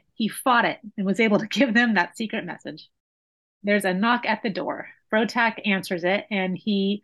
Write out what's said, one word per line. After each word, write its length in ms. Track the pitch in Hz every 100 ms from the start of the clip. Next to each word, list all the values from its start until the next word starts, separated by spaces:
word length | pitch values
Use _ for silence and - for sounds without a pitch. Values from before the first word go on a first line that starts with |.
| _
he 160 | - 214
fought 360 | - 262 240 185
it 140 | - 208 -
and 80 | 190
was 140 | 190
able 200 | 226 202
to 80 | 214
give 260 | 202 269
them 220 | 214 240 196
that 200 | 175 -
secret 300 | 220 220 170
message. 420 | 151 - 151 - _ _ _ _ _ _ _
There's 220 | 202 208 196
a 80 |
knock 320 | 180 233 240 226
at 160 | 214
the 80 | 233
door. 380 | 180 - - - - _
Frotak 480 | 214 233 254 226 - 208
answers 360 | 190 170 180
it, 220 | 175 202 -
and 260 | 196 185 185
he, 440 | - 202 196 202